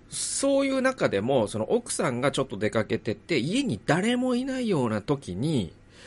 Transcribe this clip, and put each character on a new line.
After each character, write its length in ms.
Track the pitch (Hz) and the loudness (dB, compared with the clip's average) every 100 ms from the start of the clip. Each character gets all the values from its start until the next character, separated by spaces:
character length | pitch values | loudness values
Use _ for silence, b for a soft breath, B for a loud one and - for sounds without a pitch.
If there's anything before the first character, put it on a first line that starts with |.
| - | -8
そ 500 | - - - 277 277 | -8 -6 0 2 2
う 60 | 269 | 2
い 40 | |
う 120 | 269 | 2
中 260 | 262 254 139 | 0 2 0
で 120 | 101 | 2
も、 260 | 117 139 - | 2 2 2
そ 120 | 107 | -2
の 140 | 110 | 0
奥 200 | 233 - | 0 0
さ 180 | - 165 | -2 0
ん 100 | 120 | 2
が 120 | 139 | 0
ち 80 | - | 0
ょ 20 | |
っ 40 | 131 | -2
と 100 | 98 | -2
出 100 | 104 | 0
か 160 | 110 | 0
け 140 | 101 110 | 0 -2
て 160 | - | -2
て、 240 | - - 170 | -6 -2 0
家 240 | 175 247 | 0 0
に 180 | 254 110 - | 0 -2 0
誰 300 | 160 220 247 | 2 2 0
も 180 | 254 | 0
い 100 | 240 | 0
な 140 | 269 262 | -2 -4
い 100 | 233 | 0
よ 180 | 156 120 | 0 2
う 40 | |
な 100 | 107 | 0
時 360 | - 139 98 90 | -2 -4 -4 -4
に、 360 | 151 135 82 - - B | 0 0 -2 -8 -20 B